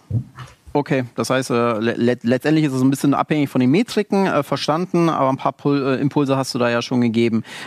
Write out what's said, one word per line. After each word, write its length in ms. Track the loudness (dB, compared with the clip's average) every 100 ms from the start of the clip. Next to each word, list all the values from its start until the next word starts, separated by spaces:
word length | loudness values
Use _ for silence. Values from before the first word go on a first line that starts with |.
| _ -6 -6 -12 -20 -20 -4
Okay, 320 | -4 0 -2 -2 -6
das 160 | -2
heißt, 180 | -2 0
äh, 300 | 0 0 0
le-, 160 | -2 0
le-, 220 | 0 0
letztendlich 420 | 0 0 2 2
ist 100 | 2
es 80 | 2
ein 80 | 2
bisschen 240 | 2 2 0
abhängig 340 | 0 0 0
von 100 | 0
den 120 | 2
Metriken, 560 | 2 2 -2 -2 0 0
äh, 160 | 0
verstanden, 680 | -2 -4 -2 -2 0 0 0
aber 200 | 2 0
ein 80 | 0
paar 140 | -4
Pul-, 320 | -4 -2 0
äh, 160 | 0 0
Impulse 380 | 0 0 0 0
hast 160 | -2
du 60 | -2
da 100 | 0
ja 140 | 0
schon 180 | 0 0
gegeben. 420 | 2 2 2 0 -4 -12